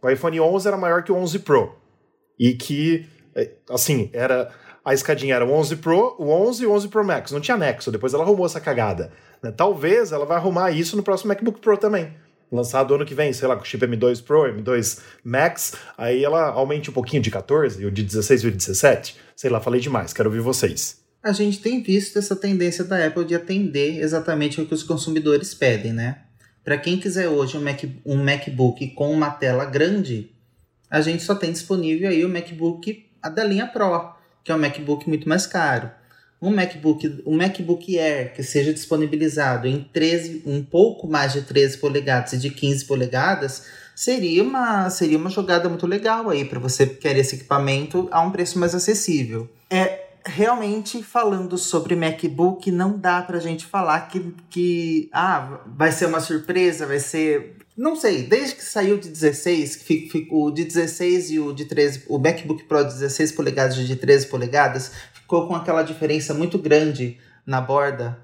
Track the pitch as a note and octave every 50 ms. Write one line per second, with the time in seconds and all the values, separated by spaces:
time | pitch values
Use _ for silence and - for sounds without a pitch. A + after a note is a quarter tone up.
0 | - B2+ C3+ C3 E3 E3+ D#3+ D#3+ D#3+ D#3+ F3+ G3 F#3 G#3 G3+ F#3+ F#3 F3 E3+ F3
1 | E3+ - G3 F3+ F3+ F3 D3+ F#3+ - - D3 B2+ G#2 F2 - - _ _ _ _
2 | _ _ _ _ _ _ _ _ B2 B2 B2+ A#2+ - - D3 C#3+ D3+ E3 E3 D#3+
3 | D#3+ - _ _ _ _ _ - A#2 - - _ _ - B2 B2 - - D3 B2+
4 | G#2 A2 - A#2+ B2 C3 C3 B2+ B2 - - - - - - _ _ C#3+ C3+ C#3
5 | C3+ - D#3 D3 C#3 C#3 C3 B2 A#2+ A#2+ C#3 D#3 D#3 C3 D#3+ D#3 - E3 E3 F#3
6 | A3+ - - - D#3+ D3 D3+ E3+ G3 A#3 B3+ A3 B3 A3 G#3 G#3 G3+ G3+ G3+ A3
7 | G#3 G3 E3+ B2+ - - C#3 C#3+ D3 - B3 A3 E3 C#3 A2+ - - - A2 G#2
8 | G#2 C3 B2+ D3 D#3+ F#3 G#3 F#3+ F3+ E3 - E3 D3+ D#3+ C#3 A#2+ A2+ G#2 F#2 E2+
9 | F2+ - - - - - - _ - A#2 A2 - E3 G3+ G3+ D#3 C3+ E3 G3 A#3+
10 | A#3 F3+ D3+ C#3+ D3 D3 E3 E3+ E3 F#3+ F3+ F3 F#3 F#3 E3 D#3 E3 E3 - G#3
11 | G3+ - G3 F#3 - G#3+ G3+ G3+ A3+ A#3 G#3 - - A3+ G#3 G3+ - G#3+ G#3+ F#3+
12 | E3 D3+ - - _ _ _ _ _ _ - A#2+ B2 A#2+ - C3 C3+ B2 C#3 C#3+
13 | D3+ D3 C3+ C3 D3+ C#3+ B2+ B2 C3+ C3 B2+ A2 - - - G2+ B2+ A#2+ A#2+ G#2+
14 | A#2+ B2 B2 A#2+ - - D3 D#3 D3 C3 A2 G#2+ G#2+ A#2 B2+ A#2+ A2 - - -
15 | - - - _ _ B2 A#2+ C3 D3+ E3+ E3 - - - - - - - - -
16 | A#2 A#2 B2 B2+ C#3 C#3+ D#3 E3 D#3+ D3 A2+ A#2+ C3+ C3+ D3+ D3+ D3 - B2 C3
17 | A#2+ - - C#3+ A#2+ - - G2 F#2+ - C#3 D3+ D3+ B2+ G#2 F#2 G2 G2+ G2 G2+
18 | G#2+ F#2+ G2 A2 G#2 - C3+ A#2+ G#2+ A#2 G2 G2 - - F#2+ - - C#3+ B2+ -
19 | - - - - - - _ - - C3 A#2+ - - B2 A#2+ B2+ B2 C#3+ C3 A2+
20 | F#2 - - - A2+ A2 G#2+ A#2 A2+ B2 C3 - - F#2+ E2 - - - - _
21 | _ _ _ _ _ G#3+ G3+ G3 G#3 G#3 G3+ G3 - A3 B3 B3+ - - F#3+ G3+
22 | G3 - - G#3 G3+ - G3+ F#3+ - G3+ G3 F#3 F3 F3 E3+ F3 F3+ F3 F#3+ F#3
23 | E3 D#3 D#3 F3 E3+ D#3+ F3 E3+ E3+ - F#3+ G3 G3+ F3 C#3 C#3+ C#3+ D3 D#3+ D#3+
24 | D3+ D#3 D#3+ D#3+ D#3+ - D#3+ D3+ D3 D3 C#3+ - D#3 D#3 D#3+ D#3 - - E3+ D3
25 | - D#3+ D#3+ D#3 D3+ D3+ D3 D3 - - - - D3+ B2+ A2+ G#2 G2+ A2+ A2+ A2+
26 | A2+ B2 C3+ - - _ _ _ _ _ _ _ _ - C#3+ D3 - E3+ F3 F3+
27 | - G#3 E3+ F#3+ F#3 E3+ D#3 C#3+ C#3 C3 C#3 D3+ D3 C#3+ C#3 C#3 - C#3 C3 -
28 | - - C#3+ C#3 C#3 C#3 C#3+ C#3+ - - C#3 B2+ B2+ B2 B2 - C#3 B2+ - -
29 | D3 D3 D#3 D#3 D3+ D3 D3 - - C3 B2 B2+ C#3 C#3 C3 C#3+ D#3 F3 G3+ G#3
30 | F#3+ C3+ A#2+ A2 G#2 - _ _ _ _ _ _ _ _ _ _ _ _ - D3+
31 | D#3 E3 E3 E3+ - - G3+ G3 - E3 E3+ E3 - - G3 F#3 E3+ D#3+ D#3+ D#3+
32 | F#3 G3 F3+ D#3+ E3+ F3+ F3+ E3+ E3+ - E3+ D#3 E3 E3+ E3+ E3 - G#3 G#3+ -
33 | _ _ _ _ - D#3 D#3+ A3 A3 G#3 G3 G3 A#3 B3 - A#3 G#3 F#3+ F3 E3+
34 | E3+ - - - _ _ _ _ _ - E3 D#3+ D3+ C#3+ C#3 - D3+ C#3+ D3 D3
35 | - F3 D#3 D3+ D3+ - - F#3 F#3+ - - F#3 D#3+ D3 B2+ A#2 A#2 A#2+ - _
36 | _ _ _ _ _ _ _ _ - F#3+ G#3 G3+ F3+ F3+ - D#3 D3 D#3 D3+ D3+
37 | - D3+ C#3+ - - D3 D#3 D#3+ F3+ G3 F#3+ - F3+ E3 F3 E3+ - - F#3 E3+
38 | D#3+ D#3 D3 C#3 B2+ B2 - - C3+ C3 - D3 C#3 D3+ D#3 D3+ - - D#3+ D#3
39 | D#3 D3 D3 D3+ D#3+ D#3 - D#3 D3 C#3 B2+ A#2 A#2 C3 C3+ C#3+ C#3+ - _ E3+
40 | D#3 D#3+ E3+ E3+ E3 E3 E3 D#3 - D3 C#3 C#3+ C#3 - - E3+ G3+ A3+ G3+ -
41 | - D#3+ D3+ D3 C#3 C3+ C3 C#3+ C3 - B2+ C#3+ C#3 C3+ C3+ - - C#3+ C3+ C#3+
42 | C#3 C#3 C3 B2+ B2 - - C3 B2+ C#3+ C3+ - - C#3 C#3+ C3+ - - C#3 C3
43 | B2+ A#2+ A#2+ B2+ C#3 F3+ G3 - A3 G#3 - - - - - - - - _ -
44 | - - B3+ B3+ F#3+ F3 E3 F3 G#3+ B3+ C4+ C4 B3 A#3 A3 G3+ F#3 F#3 F#3 -
45 | F3+ D#3+ D3+ D#3 D#3+ F#3 F#3+ G#3+ F#3+ E3+ F3 F3 E3+ F3+ E3+ E3 - F3 F#3+ G#3
46 | G#3+ A3 A3 A3+ A3+ G#3 E3 C#3+ C#3 C#3 - B2+ A#2+ C3 B2+ - C3+ B2+ - -
47 | - D3+ C3+ C3+ C3+ C3 - C3 - - C#3+ C#3+ C#3 C3+ C3+ C3+ D3 D#3 - F3+
48 | F#3 - - - - F#3+ F#3+ F3+ F3+ F3 - F#3+ F3 E3+ E3+ F3+ F3 - A3 G#3+
49 | - - E3 D3 B2+ A2+ A2+ A2+ A#2 A#2 _ _ _ _ F#3+ F#3 F#3 - - -
50 | - - - _ _ - D3+ D#3 G#3+ A3+ B3 A#3+ A3 G3+ G#3 A3 G#3 - - A#3+
51 | G#3+ - - A#3+ A#3 G#3+ G3 F#3+ F#3 F3+ F3+ F3+ - - - E3 E3 - F3 E3
52 | E3 D#3+ D#3 - - D#3+ C#3 C3+ E3+ F3+ F#3+ F#3 - G3 F3+ F3 F#3 G3 G#3 G#3
53 | F#3 F3+ F3 F3+ F3+ F3+ F3+ E3+ D#3+ E3 E3 D#3+ - - - G3 F#3 D#3+ D3+ E3
54 | E3 - - F#3+ F3 E3+ F3 - - _ - F3+ F3 F3 F3 E3+ E3+ E3 D#3+ D#3+
55 | D3+ - - - F3 F#3+ F3+ D3+ C#3+ C3 C#3 C3+ - A2 B2 C#3 D#3 D#3+ D#3 -
56 | F#3 E3 D#3+ D#3+ - - E3 D3+ D#3 - F3+ F#3 F3+ F3+ E3 D#3+ D#3 C#3 C#3 C#3+
57 | C#3 - - D#3+ D#3+ D#3 D3 C#3+ - - - - - _ _ - B3 D#4 D#4+ D#4
58 | - A3+ F#3 C3+ B2 A#2+ G3 B3+ C#4+ C4+ - - - - - A3 G3 F#3+ G#3 G3
59 | G3+ E3+ D#3 D#3 D#3 D3+ C#3+ - - F3+ F3 D#3+ D3 C3+ - - - - D#3+ D#3
60 | - - - E3 D#3+ - D3+ D#3 D3 D3 C#3+ D3+ E3+ D#3+ - F3 E3 D#3+ - -
61 | F3+ F3+ F3+ F3+ E3 D3+ D#3 D#3 D3+ C#3+ C#3+ C#3 D3 D3 - D3+ D3 C#3+ C#3 C3
62 | - - C#3+ C#3 C3 D#3 E3+ E3 - D3 D#3 D#3 - - D#3 D3 C#3+ B2+ B2+ B2+
63 | C#3 C#3 C#3 - D#3+ D#3 - - D3+ C#3 C3+ C3+ C3 C3 B2+ B2+ B2+ B2+ C3 B2+
64 | - C3+ C#3 C#3 C3+ - - B2+ B2 A#2+ C3 D3 C#3+ B2+ - C3 C3 - - -
65 | - - _ - _ _ F3+ E3+ E3+ F3 F3 E3 D#3+ - D#3+ D#3+ D#3 D#3 D#3+ -
66 | D#3+ D3 D3+ D#3 C#3 - D3+ D3 E3 F3 - - D#3 D3+ D3 D3+ D#3 D3+ C#3+ B2+
67 | B2+ A#2+ A#2+ - _ - _ _ _ - C3+ C3 B2+ B2+ C3+ C#3+ C#3+ C#3 C3+ B2
68 | A#2+ A#2 B2 -